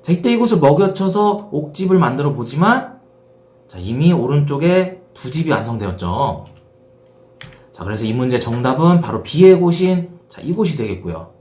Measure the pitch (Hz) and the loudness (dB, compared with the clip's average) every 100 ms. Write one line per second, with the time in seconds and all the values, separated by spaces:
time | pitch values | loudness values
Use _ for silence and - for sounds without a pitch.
0 | - 175 240 233 233 196 139 175 196 190 | 0 0 2 2 2 4 4 4 2 0
1 | 190 208 208 202 - 147 147 - 185 185 | -2 2 0 0 -4 -8 -8 -6 2 2
2 | 135 131 147 120 117 143 196 254 - - | 2 0 -4 -4 -6 0 2 2 -2 -18
3 | _ _ _ _ _ _ _ 90 92 123 | _ _ _ _ _ _ _ -14 -8 2
4 | 170 160 123 147 143 143 165 185 185 - | 2 2 2 0 0 0 2 2 0 -6
5 | - - 123 151 160 117 110 117 101 87 | -20 -14 -8 -4 0 -2 -2 -4 -4 -4
6 | 87 104 135 80 - - _ _ _ _ | -4 -2 -2 -4 -12 -20 _ _ _ _
7 | _ _ _ _ - - - - 92 107 | _ _ _ _ -20 -20 -20 -14 -8 -4
8 | 113 120 127 123 117 117 127 131 165 175 | -4 -2 0 -2 -2 -2 -2 2 4 4
9 | - 110 - 151 190 180 175 165 185 180 | 0 -8 -6 4 6 6 4 0 0 -2
10 | 175 - _ - 147 190 185 131 107 92 | -4 -14 _ -12 -6 -2 -2 -2 -6 -6
11 | 87 82 85 _ | -8 -12 -14 _